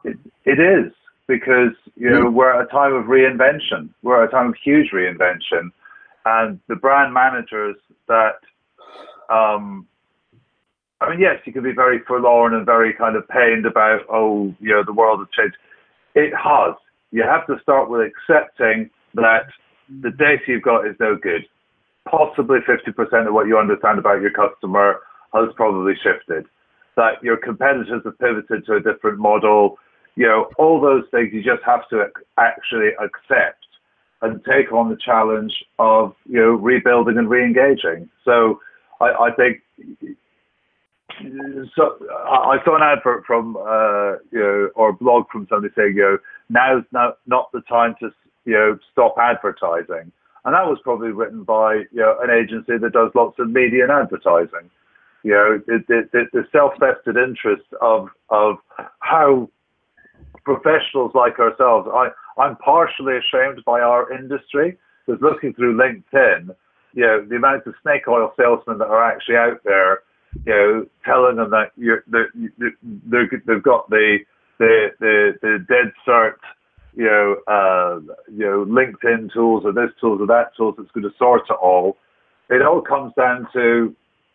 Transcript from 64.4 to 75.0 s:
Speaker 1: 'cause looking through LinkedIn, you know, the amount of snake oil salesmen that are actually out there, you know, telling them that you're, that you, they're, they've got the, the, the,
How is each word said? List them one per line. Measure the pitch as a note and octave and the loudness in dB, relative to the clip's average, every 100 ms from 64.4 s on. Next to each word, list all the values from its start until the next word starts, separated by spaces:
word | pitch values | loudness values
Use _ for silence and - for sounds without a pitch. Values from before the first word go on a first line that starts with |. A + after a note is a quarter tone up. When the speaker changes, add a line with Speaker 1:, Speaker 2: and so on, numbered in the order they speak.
| - C#3+ E3 F3+ _ _ - | -6 -4 -4 -6 _ _ -8
Speaker 1:
'cause | A2 | -2
looking | D3 - C#3 | 0 -2 -6
through | A#2 A#2+ A2+ | -4 -2 2
LinkedIn, | B2+ G#2+ _ C3+ A#2+ F2+ F2+ F#2 _ _ _ | 0 -2 _ 2 2 2 -4 -20 _ _ _
you | B2 | -2
know, | A#2 G#2+ | 0 0
the | G#2 A#2+ | -2 -2
amount | C3+ C3+ A#2+ | 0 -2 -6
of | - | -10
snake | D3+ C#3+ - | -4 -4 0
oil | A#2 A2 - | -2 -2 0
salesmen | A#2+ A2+ - G#2+ | 0 0 -4 -6
that | G#2+ | -2
are | A2 | 2
actually | A#2 - - A#2 | 0 -2 -2 0
out | A#2+ A#2 | 0 -2
there, | G#2 G2 F#2+ F#2+ - _ _ - | -2 2 2 0 -6 _ _ -12
you | F2+ | -2
know, | G#2+ G#2 A2 G2 _ | 2 4 2 -4 _
telling | - C3 B2+ A#2 | -2 2 2 2
them | G#2+ | 0
that | G#2+ G#2 - | 0 -2 -4
you're, | A#2 A2 - | -2 -2 -2
that | A2+ A2 | -2 -2
you, | A#2+ A2+ - A#2+ - A#2+ G2+ A#2 | -6 -14 -8 -8 -8 -16 -18 -4
they're, | A#2+ A#2 A#2 - | -2 -2 -4 -4
they've | G#2+ | 0
got | C#3 A#2+ - | 2 2 2
the, | G#2+ G#2+ G#2 - _ _ _ | 0 2 0 -4 _ _ _
the, | A2+ A2+ G#2 | 4 4 2
the, | - | -2